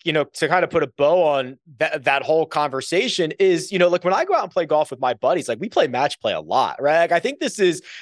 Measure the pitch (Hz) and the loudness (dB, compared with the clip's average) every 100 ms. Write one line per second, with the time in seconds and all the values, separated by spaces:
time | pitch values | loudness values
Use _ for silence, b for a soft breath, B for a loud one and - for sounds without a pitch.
0 | 165 151 143 - 156 180 170 165 143 - | -2 -2 -2 -2 0 2 2 0 -2 0
1 | 143 180 160 139 127 135 _ 131 156 156 | 2 4 2 0 -2 -10 _ -6 -4 -2
2 | 131 139 131 160 156 156 147 135 - 170 | -2 0 2 0 0 -2 -2 -2 -4 -2
3 | 240 - 160 - 190 170 - 190 175 175 | -2 -2 -2 2 2 2 0 2 2 2
4 | 175 196 359 339 190 185 160 151 151 127 | 0 0 2 0 0 -4 0 0 0 -2
5 | 127 113 131 175 135 113 208 - 151 123 | -2 0 0 0 -2 -6 -4 0 0 0
6 | 139 - 113 85 78 110 113 - 143 160 | -2 -2 -4 -4 -2 0 0 0 0 2
7 | 170 170 233 277 294 - 185 165 - B | 2 0 -2 -4 -6 0 0 0 -6 B